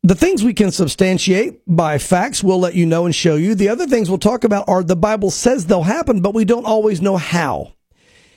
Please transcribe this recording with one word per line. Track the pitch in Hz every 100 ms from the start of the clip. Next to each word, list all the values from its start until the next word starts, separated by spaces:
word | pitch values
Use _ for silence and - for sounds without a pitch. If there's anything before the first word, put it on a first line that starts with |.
the | 175
things | 190 349 359
we | 226
can | 208 196
substantiate | - 160 - 185 185 - 185 247 - -
by | 165 160 147
facts, | - 180 240 -
we'll | 190 185
let | 180
you | 170
know | 165 165
and | 175
show | - 175
you. | 151 180
The | 208 196
other | 240 330
things | 240 180
we'll | 190
talk | 208 240
about | 233 202 202
are | 185
the | 175
Bible | 175 208 214 196
says | - 240 247
they'll | 165 185
happen, | 165 294 311 214
but | 190
we | 220
don't | 208 233
always | 226 220 214 180
know | 196 185
how. | 147 170 147 78 - _ _ _ _ _ _